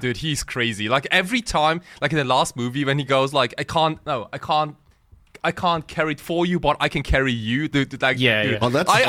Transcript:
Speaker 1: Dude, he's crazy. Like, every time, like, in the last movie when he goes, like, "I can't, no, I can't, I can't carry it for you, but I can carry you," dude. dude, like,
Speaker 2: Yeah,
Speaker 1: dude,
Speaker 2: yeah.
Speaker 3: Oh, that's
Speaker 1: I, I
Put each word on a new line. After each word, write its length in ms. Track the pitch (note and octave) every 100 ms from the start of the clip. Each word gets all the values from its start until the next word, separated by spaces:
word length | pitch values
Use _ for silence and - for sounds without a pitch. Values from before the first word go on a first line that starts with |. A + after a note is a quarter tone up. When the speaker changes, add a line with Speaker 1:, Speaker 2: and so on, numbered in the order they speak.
Speaker 1:
Dude, 160 | B2 A#2+
he's 260 | D#3+ C#3+
crazy. 460 | - B2+ A#2 G#2 G#2+
Like, 180 | C3 -
every 280 | F#3 F#3 B3
time, 380 | - E3 D3+ E3+ - -
like, 100 | C#3+
in 60 | D#3
the 80 | B2+
last 320 | C3 E3 B2
movie 260 | A#2+ C3
when 160 | C3+ C#3+
he 60 | C3
goes, 260 | C3+ C3+
like, 200 | C#3+ B2 -
"I 60 |
can't, 420 | C#3 E3+ D#3+ D#3+ -
no, 220 | C3 G2+
I 40 | C#3+
can't, 380 | - D3+ D3+ D3 _ _ _ - _ - E3
I 80 |
can't 340 | E3+ F3+ E3 -
carry 240 | - D#3
it 80 | D3
for 260 | - E3+ F3+
you, 140 | F3
but 160 | C#3 D3
I 80 | D3+
can 140 | D#3
carry 280 | - C#3 C3+
you," 380 | A#2 A2 B2+ D3+
dude. 180 | C#3 C3+
dude, 140 | C3+
like, 180 | C3 C3
Speaker 2:
Yeah, 240 | B2+ G#2+
Speaker 1:
dude, 80 | G#2
Speaker 2:
yeah. 60 | G#2+
Speaker 3:
Oh, 60 | A#2+
that's 220 | C3+ F3+
Speaker 1:
I, 120 |
I 20 | G#3